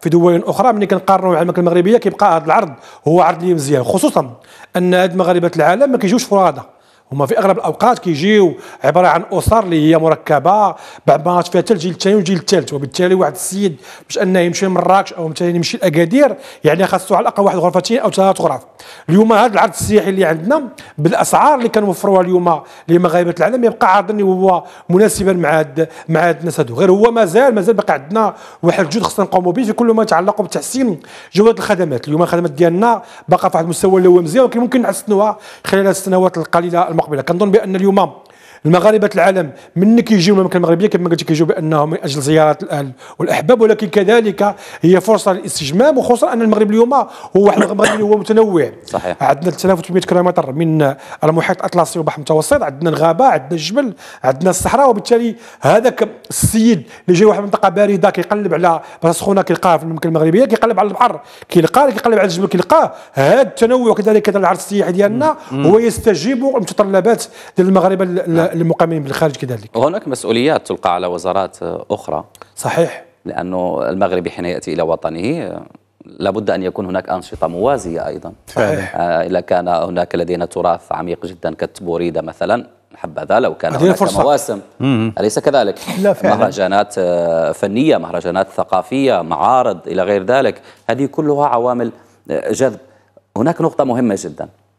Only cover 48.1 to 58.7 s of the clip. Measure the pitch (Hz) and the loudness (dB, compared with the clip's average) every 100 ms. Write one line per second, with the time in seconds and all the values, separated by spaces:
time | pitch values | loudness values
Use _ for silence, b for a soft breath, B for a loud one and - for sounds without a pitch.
48.1 | 214 190 220 220 175 120 - - 92 92 | 0 2 2 2 2 -2 -6 -10 -8 -6
49.1 | - 127 143 175 151 190 185 - 180 - | -2 -2 0 -4 -2 0 0 0 -4 0
50.1 | 180 180 175 139 135 165 156 143 143 B | 0 2 0 -4 -2 0 2 0 -2 B
51.1 | B 151 160 156 180 190 175 160 175 156 | B 0 0 0 -4 -2 -2 -2 -2 -4
52.1 | - 143 156 151 285 170 135 170 143 160 | -4 0 0 2 0 -2 -4 -4 0 0
53.1 | 165 262 160 131 170 151 226 269 - B | 2 2 2 -2 -6 -4 -4 -4 -8 B
54.1 | B 131 135 185 180 190 240 277 208 - | B -2 0 0 0 0 2 2 2 0
55.1 | 233 233 - B B 135 202 240 - 220 | 0 0 -6 B B 2 2 2 0 -4
56.1 | - - - - 220 226 196 226 B - | -6 -12 -4 -2 2 2 2 -2 B 0
57.1 | 175 214 190 202 202 196 180 202 196 190 | 4 4 2 -2 -2 0 2 0 2 0
58.1 | 185 170 208 196 160 175 | 0 -2 -4 -2 0 0